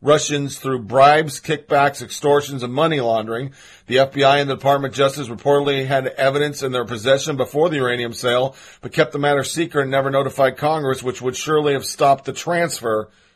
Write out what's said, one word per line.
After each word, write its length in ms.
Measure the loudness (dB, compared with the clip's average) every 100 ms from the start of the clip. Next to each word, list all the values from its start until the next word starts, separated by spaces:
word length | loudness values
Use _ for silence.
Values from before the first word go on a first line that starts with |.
Russians 560 | 2 2 2 -4 -6 -6
through 220 | -4 -4
bribes, 600 | 0 6 6 6 0 -6
kickbacks, 600 | -6 -6 0 2 2 -2
extortions, 600 | -14 -4 2 2 0 -8
and 120 | -6
money 260 | 0 0 0
laundering. 540 | 0 0 -2 -6 -8 -14 -20 -20 -2
The 140 | 2
F 120 | 2
B 100 | 4
I 180 | 4 4
and 100 | 0
the 60 | 0
Department 360 | 2 0 0
of 60 | 0
Justice 300 | 0 0 -10
reportedly 580 | -4 2 2 2 -2 0
had 220 | -2 -2
evidence 540 | 0 0 0 -2 -4
in 100 | -4
their 120 | -4
possession 540 | -4 -4 2 2 0 -4
before 320 | -2 0 0
the 60 | 2
uranium 360 | -2 -2 -6
sale, 420 | -4 0 0 0 -6 -20 -16
but 100 | -6
kept 200 | 0 0
the 60 | 0
matter 240 | 0 0
secret 380 | -2 -4 -2 -2
and 100 | 0
never 200 | 0 0
notified 480 | 0 -2 2 0 2
Congress, 440 | -2 0 -2 -2
which 200 | -4 -4
would 140 | -6 -6
surely 360 | -2 0 2
have 140 | -2 -4
stopped 400 | 0 2 2 -2
the 80 |
transfer 720 | -10 -4 -2 -2 -4 -2 -2 -4 _ _